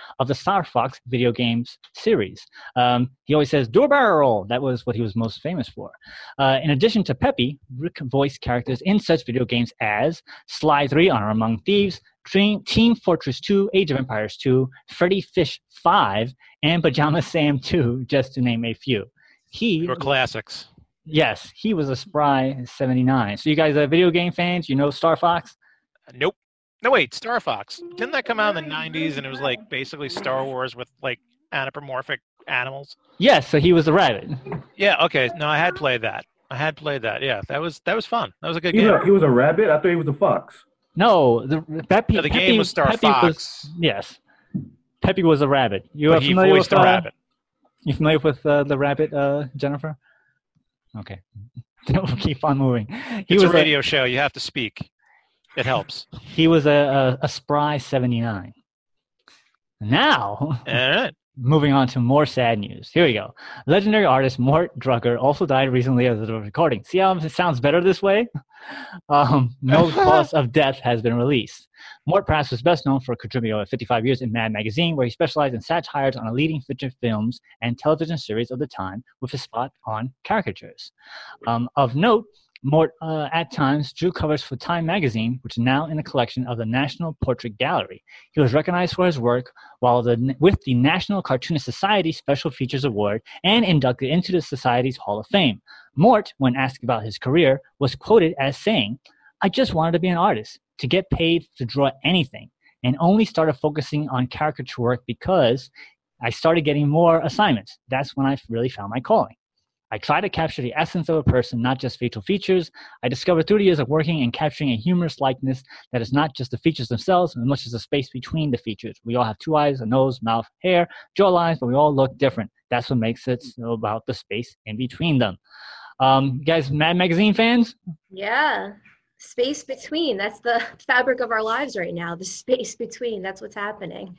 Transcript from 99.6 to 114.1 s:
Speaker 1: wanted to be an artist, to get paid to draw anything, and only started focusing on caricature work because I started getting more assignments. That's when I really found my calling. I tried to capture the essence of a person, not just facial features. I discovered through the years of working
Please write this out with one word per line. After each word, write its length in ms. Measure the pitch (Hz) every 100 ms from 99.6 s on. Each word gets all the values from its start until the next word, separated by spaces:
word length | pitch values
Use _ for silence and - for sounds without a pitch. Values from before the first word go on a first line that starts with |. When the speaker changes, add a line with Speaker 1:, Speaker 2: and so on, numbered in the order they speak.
| 262
Speaker 1:
wanted 180 | 165 165
to 80 | 170
be 80 | 185
an 80 | 170
artist, 420 | 196 117 110 - _ -
to 100 | 127
get 200 | 175 190
paid 360 | - 165 170 - -
to 60 |
draw 260 | 120 139 139 135
anything, 480 | 147 185 135 110 107 _ _ _
and 140 | 123 139
only 260 | 170 208 214
started 260 | - 160
focusing 560 | 131 151 151 131 147 151
on 180 | 131 127
caricature 560 | - 151 139 123 -
work 220 | 120 123 -
because 640 | 117 - 185 123 131 - - - _ _ _
I 100 | 117
started 320 | - 165 170
getting 240 | 147 147 147
more 320 | 151 170 165
assignments. 580 | 147 - 208 113 - - -
That's 280 | 131 139 135
when 100 | 135
I 100 | 135 -
really 220 | 113 127
found 200 | - 101
my 80 | 120
calling. 380 | - 220 - _ _ _ _ _ -
I 60 | 107
tried 240 | - 151
to 60 | 190
capture 340 | - 160 -
the 120 | 123
essence 340 | 147 165 180 160
of 60 |
a 80 | 160
person, 400 | 135 127 120 120
not 160 | 123 131
just 220 | 127 -
facial 220 | 123 107
features. 500 | - 196 - 185 160 - - -
I 40 | 127
discovered 380 | 127 - 165 160
through 120 | 208
the 60 | 196
years 120 | 156
of 80 | 123
working 360 | 156 156